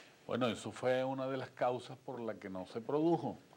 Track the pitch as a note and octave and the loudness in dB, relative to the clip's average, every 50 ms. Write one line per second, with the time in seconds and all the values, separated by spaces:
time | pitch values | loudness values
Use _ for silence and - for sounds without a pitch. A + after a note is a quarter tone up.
0 | - - - - - - G2+ A#2 B2+ A2+ G#2 - - A2 - - B2 B2+ B2+ C3 | -16 -18 -20 -14 -6 -4 0 2 2 2 2 0 -4 -8 -4 0 2 4 4 4
1 | C3 C3+ C3+ C3+ C3 C3 C3+ C3 B2 - - - C3+ B2 B2+ B2 - - C3 - | 2 0 0 -2 -2 -2 -2 -4 -4 -6 -2 0 2 2 2 0 -4 -10 -14 -12
2 | - C#3+ B2+ A#2+ A#2 A2 G2+ F#2 - F#2+ F#2+ F#2 F#2 - - A#2 A2 - C#3 D3+ | -10 -8 -6 -4 -4 -4 -4 -6 -6 -8 -6 -6 -6 -6 -6 -6 -2 0 2 4
3 | D#3+ E3+ E3 D#3+ C#3+ A2 F2+ - - - - | 6 6 4 4 2 -2 -6 -6 -12 -20 -20